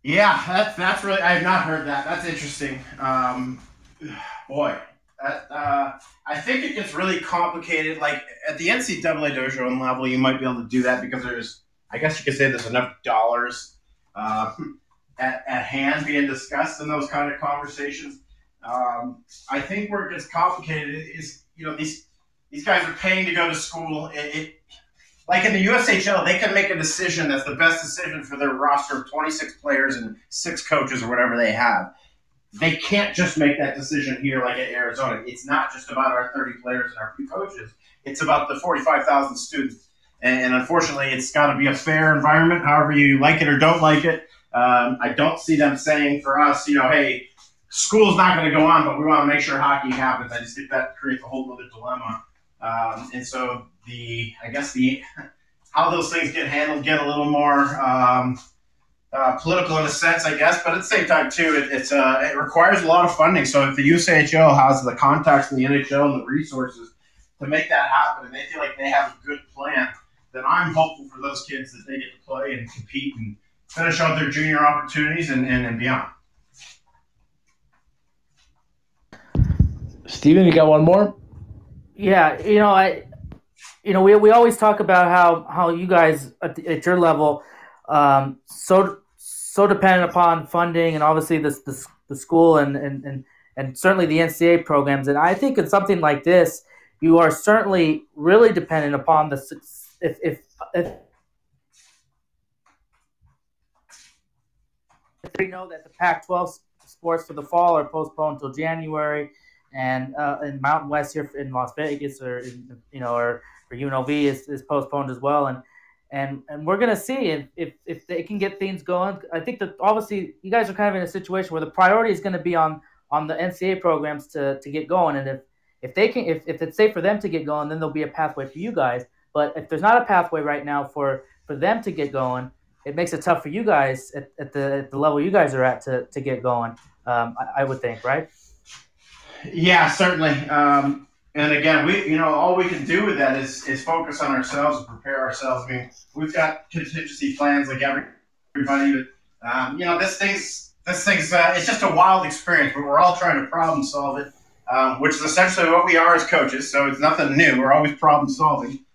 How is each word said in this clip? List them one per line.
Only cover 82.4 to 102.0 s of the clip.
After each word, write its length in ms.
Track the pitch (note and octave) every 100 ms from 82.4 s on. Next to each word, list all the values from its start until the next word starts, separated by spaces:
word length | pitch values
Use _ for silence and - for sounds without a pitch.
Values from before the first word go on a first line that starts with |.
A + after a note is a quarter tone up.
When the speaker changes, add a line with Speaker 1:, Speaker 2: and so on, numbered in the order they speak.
Speaker 3:
you 160 | G#3 G#3
know, 100 | G#3
I, 360 | F#3+ F#3+ - - - - - _ _ - _
you 80 | G#3
know, 120 | F#3
we, 120 | F#3+ G#3
we 140 | G#3+
always 260 | A#3 A#3 A3+
talk 240 | G#3+ G#3+
about 280 | G3+ F3+ F3
how, 400 | F3+ F3 E3 -
how 200 | F3 E3+
you 180 | E3+ F3+
guys 440 | F3 D#3+ D3 C3+ _
at, 100 | -
the, 140 | C3+ E3
at 180 | D#3 F3
your 140 | F3+
level, 420 | E3+ D3 D3+ D3 - - - _ -
um, 480 | D3+ C#3+ C#3 C#3 - _
so, 540 | - - F#3+ F#3+ - _ _
so 500 | - - - - G3+
dependent 460 | G3+ F#3+ F#3 F3
upon 340 | F3+ F3 D#3+ -
funding 480 | E3+ F3 E3 E3
and 100 | D#3
obviously 360 | D3+ D#3 D#3 D#3+
this, 220 | D3+ C#3+
this, 260 | - C3 - _ _
the 80 | C#3
school 440 | - E3 E3 D#3
and, 160 | C#3 C#3
and, 280 | C#3+ C#3
and, 220 | C#3 C3+ - _ _ -
and 200 | C3+ C3+
certainly 300 | F#3 F#3+ E3
the 140 | D#3
N 100 | E3
C 160 | E3 E3+
A 80 |
A 40 | E3+
programs. 480 | - D3 C#3+ C#3 C3+
And 100 | C#3+
I 160 | E3
think 240 | F#3+ C4+ C4+
in 100 | D#3+
something 320 | G3 G3 F3+
like 240 | D3+ C#3+
this, 380 | E3+ F3+ E3 - _ _ _ _
you 160 | D#3+ E3
are 140 | D#3+
certainly 720 | D#3 - A3 G3+ F#3 D#3+ D#3 _ -
really 380 | D#3 G#3 A3+
dependent 400 | F3+ - D#3+ D3
upon 360 | C#3 C#3+ D#3+ D3+
the 80 | C#3
suc-, 260 | - - - - - _
if, 200 | D#3+ -
if, 180 | E3 C#3+ _ _ - F3
if, 180 | - - _ _ _ _ _ _ _ _ _ _